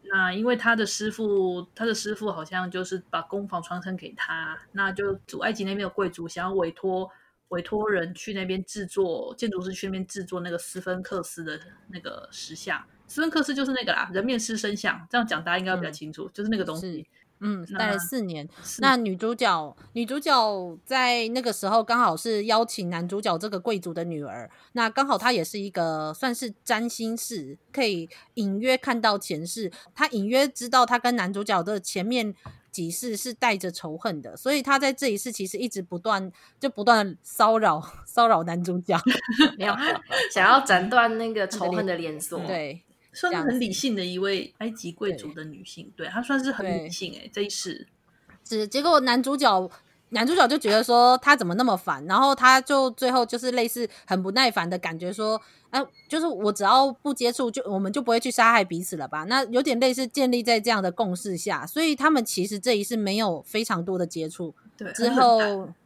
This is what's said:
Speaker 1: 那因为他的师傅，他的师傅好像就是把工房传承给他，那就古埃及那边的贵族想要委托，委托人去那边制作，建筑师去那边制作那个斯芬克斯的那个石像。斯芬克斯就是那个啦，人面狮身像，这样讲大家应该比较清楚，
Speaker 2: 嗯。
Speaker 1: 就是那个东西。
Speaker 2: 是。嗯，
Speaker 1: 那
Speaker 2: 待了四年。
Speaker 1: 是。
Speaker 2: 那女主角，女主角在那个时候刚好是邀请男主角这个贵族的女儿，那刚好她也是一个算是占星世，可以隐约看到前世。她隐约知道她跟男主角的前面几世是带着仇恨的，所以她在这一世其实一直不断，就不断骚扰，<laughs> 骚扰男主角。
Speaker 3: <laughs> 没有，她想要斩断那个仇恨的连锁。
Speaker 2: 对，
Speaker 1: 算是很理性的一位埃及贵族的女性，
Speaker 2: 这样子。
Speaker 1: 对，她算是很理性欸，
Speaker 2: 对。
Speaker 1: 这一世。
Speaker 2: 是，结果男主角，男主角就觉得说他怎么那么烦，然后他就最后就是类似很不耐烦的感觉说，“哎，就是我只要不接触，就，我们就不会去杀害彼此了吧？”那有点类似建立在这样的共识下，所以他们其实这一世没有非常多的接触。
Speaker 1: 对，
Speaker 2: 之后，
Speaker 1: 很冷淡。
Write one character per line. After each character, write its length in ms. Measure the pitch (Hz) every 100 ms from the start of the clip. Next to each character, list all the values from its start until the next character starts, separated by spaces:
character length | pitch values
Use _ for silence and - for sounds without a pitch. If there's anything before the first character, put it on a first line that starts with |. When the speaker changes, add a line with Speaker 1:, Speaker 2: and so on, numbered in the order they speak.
| -
Speaker 1:
那 220 | 196 185
因 100 | 190
为 120 | 233 233
他 200 | 226 226
的 80 |
师 280 | 202 - 214
傅， 560 | 214 214 202 185 175 175 -
他 100 | 226
的 80 |
师 220 | 220 208 208
傅 160 | 214
好 120 | 170
像 280 | 156 185 180
就 120 | 185
是 160 | 180 190 -
把 100 | 165
工 260 | - 202 202
房 140 | 175
传 180 | 165 180
承 160 | 185 185
给 160 | 156
他， 440 | - - 165 160 160 -
那 200 | 196 196
就 280 | 190 202 190 -
古 80 | -
埃 140 | -
及 100 | 220
那 120 | 190 196
边 120 | 190
的 20 |
贵 200 | - 185
族 180 | 175 170
想 180 | 175 185
要 60 | 196
委 160 | 170
托， 360 | 165 190 185 185 - _ _ _
委 120 | 180
托 260 | 170 214 214
人 240 | 190 170 185
去 180 | -
那 100 | 196
边 200 | 185 190 185
制 220 | 208 185
作， 480 | - 185 160 - -
建 140 | 226
筑 100 | 185
师 100 | 185
去 140 | 185 196
那 60 |
边 160 | 190 185
制 160 | 202
作 160 | 180 180
那 100 | 175
个 80 | 170
斯 240 | - 185
芬 220 | 185 185
克 180 | 185 190
斯 220 | 165 -
的 160 | 160 151 180 - _
那 100 | 185
个 280 | - - -
石 240 | - - 160
像。 260 | - 151 - _ _
斯 140 | -
芬 80 | 330
克 140 | 320
斯 100 | 285
就 100 | 277
是 80 | 262
那 100 | 254
个 80 | 233
啦， 180 | - 185
人 140 | 185 233
面 140 | 240
狮 180 | 226 220
身 180 | 214 208
像， 300 | 196 - 170
这 60 | 247
样 100 | 226
讲 160 | 214
大 80 | 170
家 80 | 180
应 60 | 185
该 100 | 185
比 80 |
较 80 | 165
清 200 | 151 156
楚， 120 | 156
Speaker 2:
嗯。 80 | 185
Speaker 1:
就 100 | -
是 60 | 208
那 80 | 220
个 60 |
东 120 | 175 160
西。 280 | 185 156
Speaker 2:
是。 20 | 160 _ _ _
嗯， 240 | 208 202 170
Speaker 1:
那 100 | 196
Speaker 2:
待 120 | 220
了 60 | 196
四 220 | 175 262
年。 260 | 196 156 147 -
Speaker 1:
是。 180 | - -
Speaker 2:
那 160 | 269 254
女 180 | 220 180
主 180 | 220
角， 420 | 233 233 170 147 - -
女 120 | 233 233
主 140 | 285
角 580 | 311 269 220 196 180 165 -
在 420 | 262 247 240 226
那 120 | 247
个 120 | 240
时 140 | 202 196
候 160 | 226
刚 160 | 220 233
好 160 | 226 160
是 300 | 233 214 214
邀 200 | 220 233
请 240 | - 175
男 180 | 170 175
主 140 | 196
角 160 | 208 165
这 120 | 214
个 100 | 196
贵 200 | 233 208
族 140 | 175
的 100 | 165
女 200 | 170 160
儿， 260 | 143 107 117 - _
那 160 | 240 226
刚 180 | 240 277
好 100 | 208
她 140 | 226
也 120 | 240
是 140 | 160 208
一 100 | 196
个 440 | 180 165 156 156
算 200 | 160 262
是 200 | 233 247 -
占 260 | - 220 233
星 260 | - 226 226
世， 420 | - 214 135 151 _
可 140 | - 233
以 240 | 180 165 - _
隐 260 | - 202 196
约 180 | 254 254
看 220 | - 233
到 180 | 220 202
前 280 | - 156 170
世。 260 | 233 190 - - -
她 120 | 294
隐 180 | 226 202
约 200 | 254 285
知 200 | - 240
道 180 | 254 240
她 140 | 247
跟 160 | 247 247
男 160 | 180
主 120 | 202
角 200 | 208 190
的 160 | 170 208
前 260 | - 196 196
面 280 | 247 214 190 - - _
几 200 | - 165
世 260 | 170 240 208
是 160 | 254
带 240 | 226 247 202
着 140 | 180
仇 260 | 170 160 156
恨 240 | 226 160
的， 140 | 120 82
所 160 | 254
以 80 | 294
她 160 | 262 269
在 140 | 269
这 140 | 262 269
一 100 | 202
世 140 | 254
其 160 | 220 190
实 100 | 196
一 100 | 240
直 140 | 196
不 160 | 175 175
断， 340 | 220 202 185 - - _
就 100 | 277
不 140 | 233
断 340 | 208 226 202 196
骚 340 | - - 220 226
扰， 240 | 214 156 -
<laughs> 100 | - -
骚 220 | - 233
扰 160 | 185
男 180 | 170 170
主 140 | 175 180
角。 160 | - 170 254 254 -
Speaker 3:
<laughs> 300 | 226 302 -
没 80 | 202
有， 80 |
她 280 | 214 294 - - 523 453
想 160 | 202 190
要 120 | 269
斩 280 | 269 185 190
断 280 | 247 233 226
那 160 | 226
个 140 | 214 190
仇 240 | 220 175
恨 140 | 180 190
的 100 | 170
连 240 | 160 151
锁。 180 | - 175 170
Speaker 2:
对， 380 | 175 147 170 _ _ _
Speaker 1:
算 220 | - 359
是 60 | 339
很 200 | 294 247
理 120 | 226
性 240 | 185 269 208
的 100 | 180
一 140 | 180
位 340 | 196 190 - _
埃 100 | 226
及 220 | 220 175
贵 220 | 170 208
族 200 | 165 151
的 100 | 151
女 220 | 156 151 185
性， 260 | - - -
Speaker 2:
这 60 |
样 100 | 160
子。 0 |
Speaker 1:
对， 0 |
她 80 | 214
算 200 | 247 277
是 100 | 262
很 340 | - 190 170 160
理 40 |
性 220 | 175 190
欸， 80 | -
Speaker 2:
对。 100 | -
Speaker 1:
这 80 | -
一 80 | 202
世。 380 | - 185 - - _ _ _ _ - -
Speaker 2:
是， 200 | 220 208
结 160 | 269
果 160 | 302 302
男 220 | 254 247
主 140 | 262 277
角， 340 | 262 190 185 - _ _ _
男 160 | 226 247
主 100 | 349
角 120 | 247
就 100 | 302
觉 120 | 214
得 120 | 214
说 340 | 240 240 247 254
他 180 | - 294
怎 100 | 180
么 100 | 185
那 80 |
么 120 | 254 185
烦， 300 | - 139 156
然 140 | 196
后 140 | 269
他 280 | 269 254 262
就 280 | 262 277 262
最 200 | 226 254
后 140 | 254 233
就 120 | 240
是 140 | 254
类 160 | 247 233
似 200 | 240 226 - -
很 160 | 190
不 100 | 185
耐 180 | 214 262
烦 180 | 214 170
的 80 | 180
感 200 | 175 165
觉 160 | 175
说 260 | 208 214 220 - _ _
，“哎， 100 | 254 269 _ _
就 120 | 311
是 60 | 330
我 260 | 190 208
只 120 | 208
要 280 | 202 254 277
不 220 | 240 294
接 180 | 269 240
触， 200 | 240 247
就， 100 | 240 202
我 60 | 190
们 160 | 190
就 80 | 240
不 80 | 240
会 100 | 233
去 120 | 254
杀 200 | 240 226
害 120 | 233
彼 200 | 185 170
此 140 | 185 170
了 100 | 131
吧？” 160 | 151 165
那 140 | 262 247
有 160 | 240
点 180 | 277 233
类 140 | 254
似 140 | 247 254
建 240 | - 254
立 100 | 240
在 180 | 233 226
这 120 | 220
样 100 | 214
的 100 | 185
共 240 | 180 208 180
识 220 | 208 175
下， 260 | 208 156 143
所 160 | 302
以 120 | 320 285
他 140 | 294
们 160 | 302 220
其 220 | - 196
实 100 | 202
这 180 | 240 220
一 80 |
世 140 | 202 226
没 200 | 202 202
有 260 | 214 160
非 200 | - 214
常 220 | 226 185 175
多 140 | 185
的 80 | 175
接 200 | 165 160
触。 280 | - 165 - - _
Speaker 1:
对， 160 | 202
Speaker 2:
之 160 | - 240
后， 260 | 262 247 226
Speaker 1:
很 100 | 214
冷 160 | 196 185
淡。 100 | 170